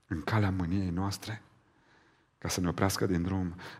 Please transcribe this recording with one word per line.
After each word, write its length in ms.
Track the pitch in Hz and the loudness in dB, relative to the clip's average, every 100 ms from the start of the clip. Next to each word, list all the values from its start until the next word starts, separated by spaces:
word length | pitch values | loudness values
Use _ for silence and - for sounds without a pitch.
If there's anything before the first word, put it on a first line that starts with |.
| _ | _
în 160 | - | -6
calea 280 | - 113 98 | 0 2 2
mâniei 400 | 95 85 98 92 | 2 0 0 0
noastre 520 | 87 98 98 - 110 - _ _ _ _ _ _ _ _ _ | -2 -2 -4 -8 -10 -12 _ _ _ _ _ _ _ _ _
ca 100 | - | -4
să 120 | - | 0
ne 80 | 87 | 0
oprească 380 | - 98 - 104 | 2 2 2 2
din 160 | 85 | 2
drum. 320 | 87 95 90 82 - - | 2 0 -2 -4 -12 -2